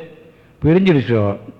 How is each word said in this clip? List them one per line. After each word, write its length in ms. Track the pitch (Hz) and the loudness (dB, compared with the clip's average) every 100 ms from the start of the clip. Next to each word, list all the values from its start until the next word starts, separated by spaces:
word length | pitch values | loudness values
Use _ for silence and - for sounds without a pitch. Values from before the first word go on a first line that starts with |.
| - - - _ _ - | -12 -20 -20 _ _ -4
பிரிஞ்சிடுச்சோ, 760 | 147 175 190 147 110 113 101 101 - | 0 2 2 0 0 -2 -2 -6 -12